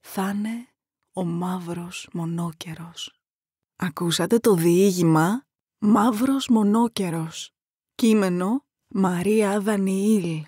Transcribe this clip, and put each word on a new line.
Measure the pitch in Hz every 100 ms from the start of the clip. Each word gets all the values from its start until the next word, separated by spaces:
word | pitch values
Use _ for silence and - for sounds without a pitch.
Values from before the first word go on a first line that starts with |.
Θα | - - 196
είναι | 202 214 233 240 _ _ _ _
ο | -
μαύρος | 175 170 180 185 170 175 175 - -
μονόκερος. | 175 165 170 170 160 175 160 170 170 - _ _ _ _ _ _ _
Ακούσατε | 185 - 175 160 165 240
το | 233
διήγημα | 185 170 170 202 180 170 160 165 240 _ _ _ _
«Μαύρος | 208 208 214 214 262 269 -
μονόκερος». | 226 202 220 233 - 185 165 160 - - _ _ _ _
Κείμενο, | - 226 214 190 180 185 254 _ _ _
Μαρία | - 190 175 190 214 208 202
Δανιήλ. | 202 208 190 190 202 220 170 160